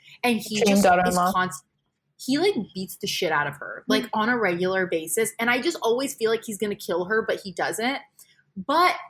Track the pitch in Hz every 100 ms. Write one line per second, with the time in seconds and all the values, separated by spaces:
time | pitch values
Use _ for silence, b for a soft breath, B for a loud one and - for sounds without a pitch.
0 | b b 247 220 - 214 208 202 190 180
1 | 180 180 180 185 185 - _ _ _ _
2 | _ _ - 285 403 302 180 185 185 -
3 | - - 170 151 143 - 90 113 - 214
4 | 247 214 220 247 190 175 185 190 180 160
5 | 165 220 220 - 233 254 302 - 226 240
6 | 277 - 220 220 226 196 208 196 - 175
7 | 180 220 220 - 196 175 147 - 240 277
8 | - - b b b 196 226 320 359 -